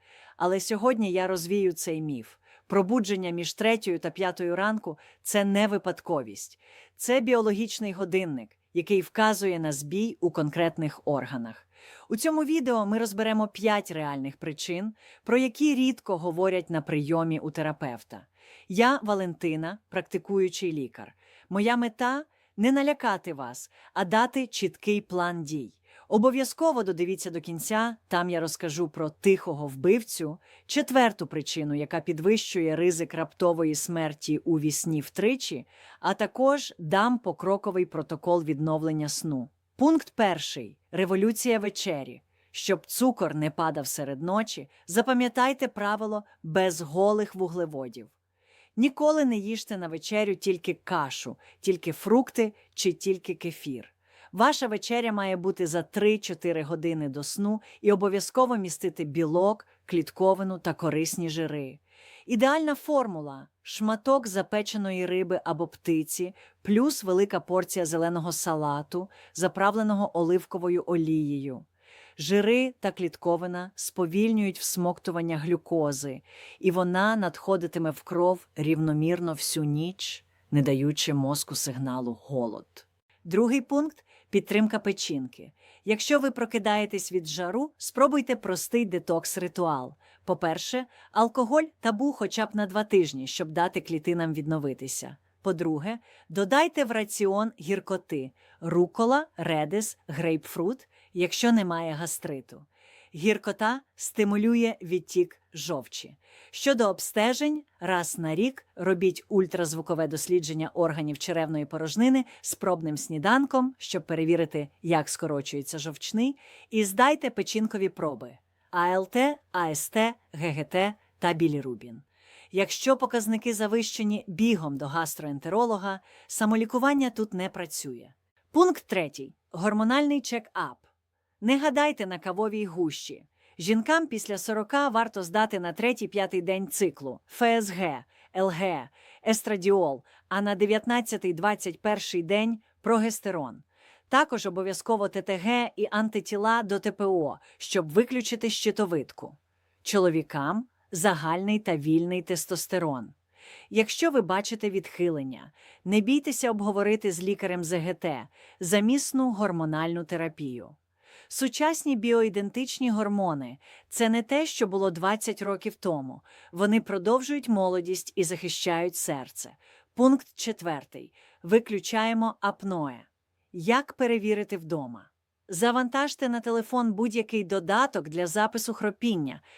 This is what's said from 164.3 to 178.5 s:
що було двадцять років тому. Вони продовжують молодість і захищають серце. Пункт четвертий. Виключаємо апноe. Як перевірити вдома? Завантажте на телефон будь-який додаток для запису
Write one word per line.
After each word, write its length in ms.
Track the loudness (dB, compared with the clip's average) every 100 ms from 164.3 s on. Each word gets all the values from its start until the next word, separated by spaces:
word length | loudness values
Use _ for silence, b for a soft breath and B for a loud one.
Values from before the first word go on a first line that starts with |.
| 0 0
що 220 | -2 0
було 240 | 2 0
двадцять 500 | 2 0 0 -4 -4
років 340 | -4 -4 -6 -6
тому. 460 | -4 -4 -6 -14 B B B
Вони 300 | 0 4 4
продовжують 680 | 2 -2 2 2 2 -4 0
молодість 640 | 2 2 0 -2 -6 -4 -2
і 80 |
захищають 720 | -2 -2 -6 -4 0 0 0 -4
серце. 560 | -4 -4 -8 -14 -16 -18 b b b 4
Пункт 320 | 4 4 0 -8
четвертий. 800 | -8 -6 -6 -6 -8 -18 -20 b b b
Виключаємо 920 | 2 2 4 -4 -2 0 0 0 0 0
апноe. 560 | -4 -2 -6 -4 -4 -8 _ _ _ _ _
Як 400 | -4 2 2 0
перевірити 640 | -2 0 2 0 0 -2 -8
вдома? 520 | -6 -6 -6 -14 -20 _ _ _ -10
Завантажте 800 | 0 2 4 2 0 -2 -2 -2
на 100 | -2
телефон 540 | -2 -2 0 0 0
будь-який 500 | 0 0 0 -2 -2
додаток 680 | 0 -2 2 2 2 0 -4
для 180 | -4 -2
запису 460 | 0 0